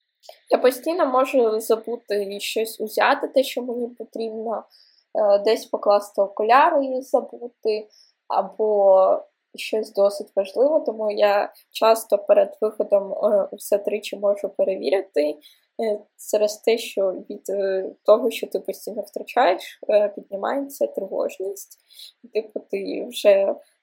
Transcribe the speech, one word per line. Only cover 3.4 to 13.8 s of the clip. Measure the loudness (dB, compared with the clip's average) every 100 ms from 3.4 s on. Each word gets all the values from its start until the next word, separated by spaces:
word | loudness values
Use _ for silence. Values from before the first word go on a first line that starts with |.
що | 0 -4
мені | -6 -6 -8
потрібно, | -10 -16 -10 -10 -8 -8 -8 -10 _ _ _ _ 0
е, | 4 4
десь | 4 0 -2
покласти | -2 2 2 2 -2
окуляри | -2 0 4 6 6 4 0
і | -6
забути, | -2 -2 -2 -14 -16 _ -4 -4 -6 _ _ _ -4
або | -4 -4 -2 0 4 6 6 6 2 -4 _ _ -14
щось | -6 -4 -4
досить | 0 0 0 -6 -6
важливе, | -4 0 2 2
тому | -2 -4 -4
я | 2 2 2 -2 _ _
часто | 0 2 2 2 -2
перед | 4 4 4 0
виходом, | -4 -4 0 0 0
е, | -2 0 2 0
все | -6 -2
тричі | -2